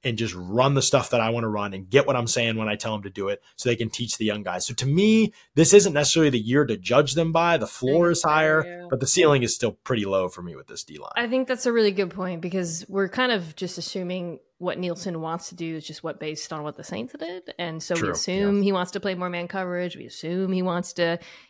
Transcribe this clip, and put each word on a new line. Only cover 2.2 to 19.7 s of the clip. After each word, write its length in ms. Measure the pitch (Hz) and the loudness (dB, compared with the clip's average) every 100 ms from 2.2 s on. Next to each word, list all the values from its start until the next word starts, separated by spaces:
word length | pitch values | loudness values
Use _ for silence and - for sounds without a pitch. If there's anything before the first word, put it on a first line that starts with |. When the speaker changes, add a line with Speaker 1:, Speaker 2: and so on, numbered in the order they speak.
| 117 | 0
Speaker 1:
saying 280 | - 117 110 | 0 0 0
when 100 | 107 | -2
I 60 | 107 | -2
tell 160 | 117 | -4
them 100 | 107 | -6
to 60 | 101 | -8
do 180 | 98 98 | -6 -4
it 120 | 101 _ - | -4 _ -6
so 100 | 123 | -2
they 60 | 117 | 0
can 140 | 117 | -2
teach 280 | - 120 - | -6 -6 -2
the 60 | 107 | -2
young 180 | 104 | -2
guys." 220 | 95 92 - | -4 -6 -6
So 80 | 120 | -4
to 100 | 131 | 0
me, 480 | 151 208 220 220 - _ - | 4 6 6 4 -2 _ 4
this 180 | 160 | 10
isn't 180 | 202 190 | 10 8
necessarily 360 | 147 143 - 156 | 2 2 4 4
the 100 | 123 | 2
year 260 | 107 131 139 | 2 2 2
to 120 | 107 | 0
judge 380 | 90 123 143 139 | 2 4 4 0
them 180 | 165 | 0
by. 240 | 165 170 170 | 2 2 2
The 100 | 107 | 0
floor 400 | - 127 156 175 | -4 0 4 4
Speaker 2:
I 40 | |
Speaker 1:
is 60 | 170 | 2
Speaker 2:
think 20 | |
so, 60 | 165 | 2
Speaker 1:
higher, 340 | 151 156 156 165 | 2 4 2 0
Speaker 2:
yeah. 220 | 175 175 | -8 -6
Speaker 1:
but 120 | 131 | -2
the 60 | 131 | 0
ceiling 360 | - 160 139 | 4 6 6
is 100 | 120 | 2
still 200 | - 113 92 | 0 -2 -4
pretty 220 | - 123 98 | -4 -2 0
low 240 | 95 92 | 0 0
for 120 | 90 | -4
me 140 | 87 73 | -12 -14
with 120 | - | -16
this 160 | - - | -16 -14
D 120 | 76 | -16
line. 140 | - - | -10 -6
Speaker 2:
I 100 | 240 | -2
think 220 | 254 254 | -2 -2
that's 160 | 247 254 | -2 0
a 80 | |
really 180 | 233 214 | 2 2
good 200 | 190 185 | 2 -4
point 280 | 185 185 170 | -4 -6 -6
because 460 | 175 190 175 165 - | -4 -4 -4 -6 -6
we're 220 | 190 190 | -2 -2
kind 240 | 190 254 | 0 0
of 240 | 226 165 156 | 0 -4 -8
just 200 | 180 180 | -8 -8
assuming 600 | 165 196 180 180 175 160 _ _ | -8 -8 -6 -6 -8 -12 _ _
what 180 | 180 - | -6 -4
Nielsen 400 | 180 170 185 165 | -4 -4 -6 -6
wants 300 | 160 170 - | -6 -6 -8
to 60 | 175 | -10
do 200 | 165 160 | -8 -8
is 100 | 151 | -10
just 180 | 156 | -10
what, 160 | 165 - | -10 -8
based 340 | 156 156 - | -8 -8 -10
on 100 | 156 | -8
what 140 | 151 - | -8 -10
the 60 | |
Saints 300 | - 185 247 294 | -10 -10 -10 -10
did. 340 | 320 370 - - | -10 -10 -14 -10
And 240 | 175 160 | -8 -8
so 120 | - 170 | -4 -2
we 60 | |
Speaker 1:
True, 100 | - | -2
Speaker 2:
assume 460 | 175 - 185 202 202 | -2 -2 0 2 2
Speaker 1:
yeah. 60 | |
Speaker 2:
he 80 | 202 | 2
wants 200 | 190 180 | 0 -2
to 80 | 196 | -4
play 140 | 202 180 | -6 -4
more 140 | 180 | -4
man 180 | 175 175 | -6 -6
coverage. 480 | 196 180 | -6 -4